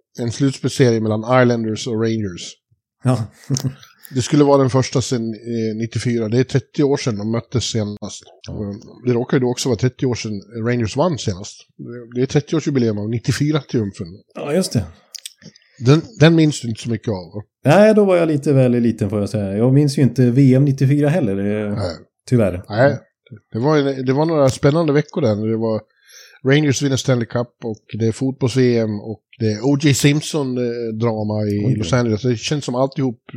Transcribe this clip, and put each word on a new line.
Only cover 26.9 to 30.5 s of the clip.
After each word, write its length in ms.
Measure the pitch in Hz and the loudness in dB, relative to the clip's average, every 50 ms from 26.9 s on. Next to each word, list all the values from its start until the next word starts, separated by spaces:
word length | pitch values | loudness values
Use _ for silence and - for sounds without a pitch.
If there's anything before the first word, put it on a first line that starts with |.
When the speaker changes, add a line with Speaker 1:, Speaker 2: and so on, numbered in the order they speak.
| 135 | -2
Speaker 1:
Stanley 300 | 120 - 139 127 123 113 | -2 0 0 -2 -2 -2
Cup 220 | - - 123 117 - _ _ - | -4 -4 -4 -6 -6 _ _ -10
och 340 | 113 107 - _ - - 104 | -10 -10 -10 _ -12 -6 -2
det 80 | 113 | -2
är 60 | 113 | -2
fotbolls-V 680 | 107 - 135 135 127 - 135 113 120 131 127 123 120 113 | 0 -2 -4 -4 -2 -2 -2 0 2 2 2 4 2 2
M 220 | 113 110 104 104 | 0 -2 -4 -6
och 200 | - 113 104 - _ _ _ - | -8 -10 -12 -14 _ _ _ -4
det 60 | 113 107 | -2 -2
är 80 | 104 104 120 | -2 0 0
O 140 | 143 143 135 | 0 2 2
J 140 | 156 143 131 | 2 2 2
Simpson, 640 | - - 143 143 151 - - - 151 139 127 | 4 2 2 2 0 -2 -4 -4 -4 -4 -2